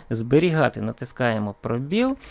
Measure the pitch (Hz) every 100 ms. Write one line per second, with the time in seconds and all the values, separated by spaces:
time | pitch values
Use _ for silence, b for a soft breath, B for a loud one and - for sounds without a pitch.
0 | B 113 117 143 175 160 127 107 107 -
1 | 131 - 123 110 104 - 113 120 139 208
2 | 254 269 B